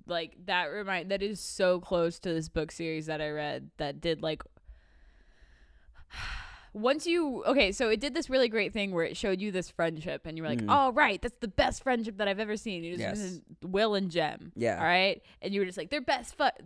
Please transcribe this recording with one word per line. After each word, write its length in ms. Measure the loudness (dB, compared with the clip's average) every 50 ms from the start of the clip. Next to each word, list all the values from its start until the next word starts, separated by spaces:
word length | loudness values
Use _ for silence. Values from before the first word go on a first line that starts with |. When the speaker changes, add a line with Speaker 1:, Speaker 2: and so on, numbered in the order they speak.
| -10
Speaker 1:
like, 380 | -6 -6 -4 -6 -6 -10 -10 -4
that 200 | -2 0 0 0
remind-, 440 | 0 -2 -6 -4 -2 -2 -2 -2 -2
that 120 | -2 0 0
is 180 | -2 -4 -4
so 400 | -8 -8 -2 2 4 4 4 4
close 380 | 0 0 0 2 2 2 0 -2
to 160 | -4 -2 -2
this 160 | -2 -2 -2
book 200 | -2 -4 -4 -4 -4
series 340 | -6 -6 -4 -4 -4 -4
that 160 | -4 -4 -4 -4
I 80 | -4
read 400 | -4 -4 -4 -4 -4 -6 -8 -10 -8 -6
that 220 | -6 -6 -6 -4 -2
did, 180 | -2 0 0 0
like, 200 | -2 -2 -4 -6 -12 _ _ _ -20 -20 -20 -20 _ -20 -20 -20 -20 -20 -20 -20 _ -20 -20 -20 -20 -20 -20 -20 -20 -20 -20 -20 -20 -20 -20 -20 -16
<sighs> 40 | -12 -10 -8 -6 -8 -8 -8 -12 -16 -18 -18 -14 -6
once 340 | 0 2 2 2 2 2
you, 380 | 2 2 2 2 2 0 0 2
okay, 260 | 2 4 6 6 4
so 180 | 4 2 2 2
it 120 | 2 2
did 140 | 0 0 -2
this 140 | -2 -2 0
really 200 | 2 4 4 4
great 240 | 2 0 0 0 0
thing 180 | -2 -2 0
where 140 | 0 0 0
it 120 | 0 -2
showed 240 | -2 -2 0 0 0
you 120 | -2 -2 -2
this 180 | -4 -4 -4
friendship, 520 | -2 -2 0 0 0 -2 -6 -6 -8 -8 -8
and 100 | -10 -8
you 60 | -6 -4
were 60 | -4
like, 100 | -2 0 2
Speaker 2:
Mm. 80 | 4
Speaker 1:
"All 220 | 4 6 6 4 4
right, 300 | 4 4 4 2 0 -4
that's 140 | -6 -6 -6
the 60 | -8 -2
best 340 | 2 2 2 2 2 -2 0
friendship 320 | 0 2 2 0 -2 -4 -2
that 80 | 0
I've 140 | 0 0 0
ever 160 | -2 -4 -4
seen." 280 | -4 -4 -6 -6 -6 -6
It 60 | -6 -6
was 80 | -4
Speaker 2:
Yes. 180 | -4 -4 -4 -4 -4 -6 -8 -10 -12 -18 -18 -12
Speaker 1:
between 120 | -6 -2 2
Will 220 | 4 4 4 4
and 160 | 2 0 0
Jem. 400 | 2 2 0 0 0 -6 -12 -12 -4
Speaker 2:
Yeah. 220 | 0 0 2 2 2
Speaker 1:
All 60 | 4
right? 380 | 4 4 6 4 4 2 0 -6 -18 -14 -10
And 140 | -6 -2 0
you 60 | 0
were 60 | 0
just 120 | 0 -2 -6
like, 120 | -6 -4
"They're 100 | -4 -2
best 360 | 0 0 0 0 -2 -4 -2
fu-, 120 | 2 2 2 2 0 -8